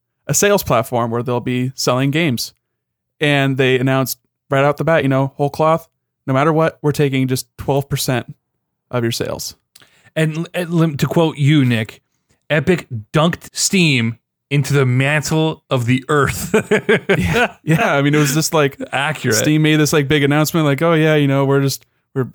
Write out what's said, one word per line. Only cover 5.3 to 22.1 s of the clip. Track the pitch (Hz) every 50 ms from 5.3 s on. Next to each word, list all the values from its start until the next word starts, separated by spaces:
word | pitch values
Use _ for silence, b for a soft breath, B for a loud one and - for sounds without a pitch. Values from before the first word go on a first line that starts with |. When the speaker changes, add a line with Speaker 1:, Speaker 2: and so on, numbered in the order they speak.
| -
Speaker 1:
"Whole | - 143 139
cloth, | - - 156 156 160 165 - _ _ _ _ _ _ _ -
no | - 131
matter | 131 143 165
what, | 156 160 160 160 - _
we're | - 151
taking | 135 - 147 139 135 131 131 127
just | 131 127 - _ _
twelve | - - - 139 139 135 -
percent | 143 131 - - 127 120 - - 151 _ _ _ _ _ _ _ _ _ _ -
of | - 123 117
your | 117
sales." | 117 - - - - - - - - _ _ _ _ b b b b b b b b
Speaker 2:
And, | 160 160 156 151 160 170 - -
and | 180 180 165
lem-, | 175 165 165 165 143 -
to | 151
quote | 135 - 170 165 160 - 143
you, | 143 135 156 151 131
Nick, | 123 120 110 110 - - - _ _ _ _ _ _ _ _ _ -
"Epic | 147 156 135 180 185 - - - 127 107 107 _
dunked | - 160 156 175 170 - - - -
Steam | - - - - 190 175 156 139 123 113 113 113 - _ _ _ _ _ -
into | 143 147 135 - 139
the | 139 135
mantle | 127 123 127 135 143 151 151 143 - 165 156 160 160 156 - _ -
of | 143 127 117
the | 117 127 131 - -
earth." | 151 147 135 - - - - -
<laughs> | - 214 208 - 208 196 - - 220 - - - 196
Speaker 1:
Yeah. | - 185 170 165 233 240 - - _
Yeah. | - - 165 160 233 196 156
I | 139
mean, | 139 143 147
it | 151
was | 147 139 143
just | 160 151 -
like | 165 156 143 139 - - - -
Speaker 2:
Accurate. | - 127 139 156 143 - - 127 107
Speaker 1:
Steam | 110 113 151 151 156
made | 156 156 156
this, | 151 151 143
like, | - 156 143 131
big | 156 151 139
announcement, | 139 143 151 156 - - 170 156
like, | 143 139 135
"Oh | 165 170 165
yeah, | 156 156 156 156
you | 151 143 139
know, | 135 139 139
we're | 135 139 139
just, | 139 135 - - _ _ _ _ _ _